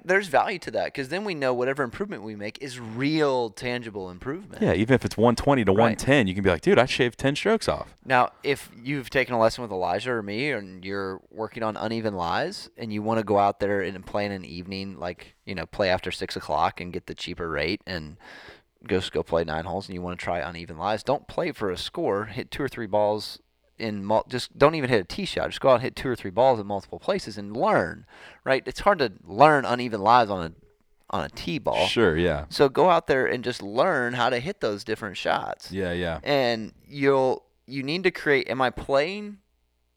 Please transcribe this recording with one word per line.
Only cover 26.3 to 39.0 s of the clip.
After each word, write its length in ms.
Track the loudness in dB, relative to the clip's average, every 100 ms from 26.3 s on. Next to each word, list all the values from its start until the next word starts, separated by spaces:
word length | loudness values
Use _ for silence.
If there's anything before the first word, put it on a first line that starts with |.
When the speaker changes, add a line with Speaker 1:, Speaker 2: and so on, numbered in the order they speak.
Speaker 1:
balls 280 | 2 4 4
in 80 | -2
multiple 320 | -6 -8 -8
places 380 | -4 -4 -4 -10
and 180 | -8
learn, 520 | -2 2 4 2 -4 -16 -20 -20 -8
right? 200 | 0 0
It's 160 | 0 -6
hard 180 | -2 0
to 120 | -2 -4
learn 440 | -6 6 8 8 4
uneven 340 | -2 -2 2
lies 300 | 6 6 6
on 160 | 0 -4
a, 60 | -8 -20 _ _ _ -8
on 100 | -6
a 40 | -6
tee 300 | -8 -6 -4
ball. 280 | 0 0 2
Speaker 2:
Sure, 300 | 4 4 4
yeah. 300 | 2 0 -2
Speaker 1:
So 220 | 4 4
go 180 | 6 4
out 180 | 4 2
there 200 | 2 2
and 180 | 0
just 180 | -4 -6
learn 520 | -4 0 2 2 0
how 160 | 0 0
to 80 | 0
hit 200 | -4 -4
those 200 | -4 -4
different 360 | -4 -6 -6 -4
shots. 520 | 0 0 -2 -10 -8
Speaker 2:
Yeah, 200 | -6 -4
yeah. 280 | -2 -2 -4
Speaker 1:
And 480 | 0 0 2 -2 -6 -14 _
you'll, 560 | -2 2 4 2 0 -6 _ -12
you 160 | -8
need 200 | -4 -2
to 60 | 0
create, 380 | 0 2 2 2
am 140 | 0
I 80 | 0
playing 680 | -2 0 2